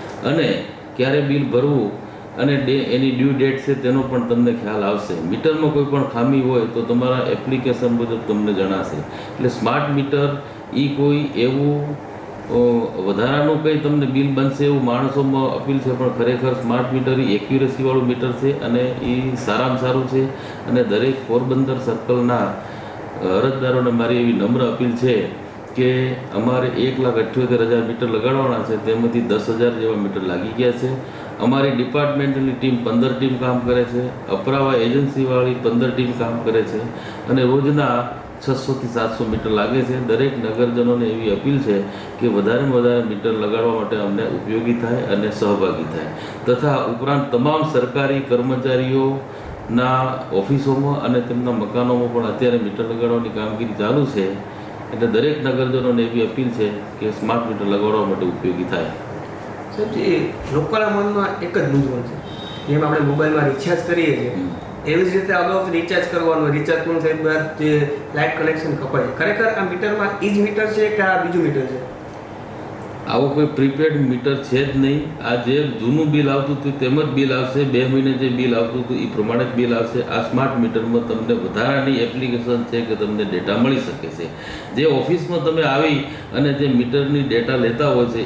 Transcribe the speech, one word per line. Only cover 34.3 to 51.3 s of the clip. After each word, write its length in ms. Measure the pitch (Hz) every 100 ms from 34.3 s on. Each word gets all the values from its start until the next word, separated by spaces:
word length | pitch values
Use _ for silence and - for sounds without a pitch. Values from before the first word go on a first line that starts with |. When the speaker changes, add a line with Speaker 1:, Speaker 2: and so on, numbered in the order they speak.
| 95 131 139 135
Speaker 1:
એજન્સીવાળી 800 | 127 117 139 139 139 131 127 127 123
પંદર 280 | 120 120 127
ટીમ 220 | 123 123 120
કામ 220 | 117 117
કરે 180 | 117 110
છે 160 | 101 107 120 - - - -
અને 140 | 131
રોજના 640 | 123 139 139 147 131 120 123 - - - -
છસો 240 | 127 139
થી 160 | 127 123
સાતસો 360 | 117 113 -
મીટર 260 | 110 104 110
લાગે 320 | 107 104 131
છે. 240 | 123 127 123
દરેક 260 | 147 139 123
નગરજનોને 680 | 110 113 120 120 120 120 110
એવી 240 | 113 110
અપીલ 280 | 98 139 139
છે 220 | 113 98 98 - - -
કે 80 | 120
વધારેમાં 540 | 101 101 123 139 123
વધારે 200 | 120 120
મીટર 280 | 110 101 110
લગાડવા 440 | 110 104 113 117
માટે 220 | 113 101 107
અમને 260 | 101 101
ઉપયોગી 520 | 113 87 104 113 117
થાય 420 | 120 117 120 101 101
અને 140 | 107
સહભાગી 540 | - 101 101 92 80
થાય, 240 | 78 82 80 - - - 123
તથા 300 | 123 147 139
ઉપરાંત 560 | 113 117 135 143 -
તમામ 400 | 120 143 156 147
સરકારી 480 | 127 123 139 139 139
કર્મચારીઓના 2000 | 131 120 127 123 135 127 131 135 135 139 - - - - - 120 127 131 131 - -
ઓફિસોમાં 680 | 98 131 139 139 135 143 139
અને 180 | 123 123
તેમના 320 | 117